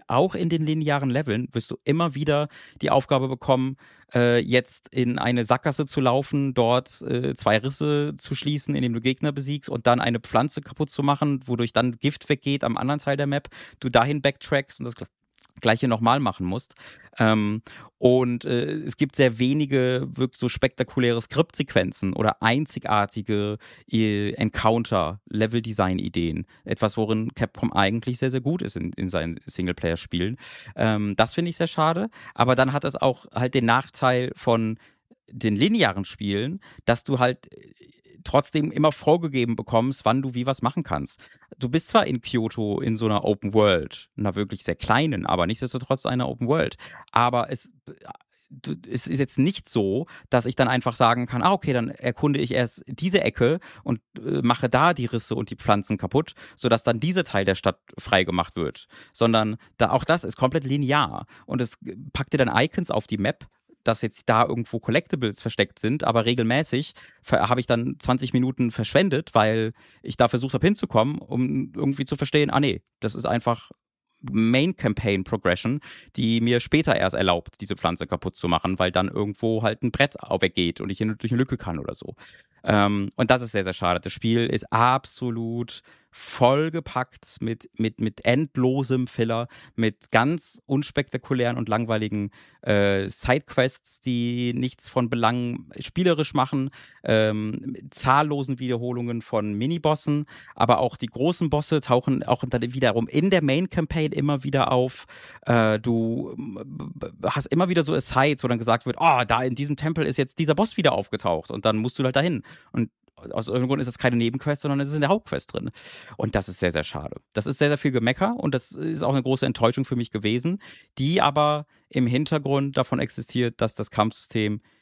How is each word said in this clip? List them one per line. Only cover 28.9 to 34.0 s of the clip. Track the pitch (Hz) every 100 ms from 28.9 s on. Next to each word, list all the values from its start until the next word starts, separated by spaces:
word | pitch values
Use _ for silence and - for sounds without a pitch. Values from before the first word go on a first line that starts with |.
in | - 92
seinen | 87 82 82 -
Singleplayer-Spielen. | - 90 - 85 85 - 85 95 131 - - - -
Ähm, | 110 104 104 95
das | -
finde | - 175
ich | -
sehr | 165
schade. | - 160 170 220 - - -
Aber | 123
dann | 127 131
hat | 143
es | 143 131
auch | 139 123 -
halt | 113 123 135
den | 113
Nachteil | 123 - -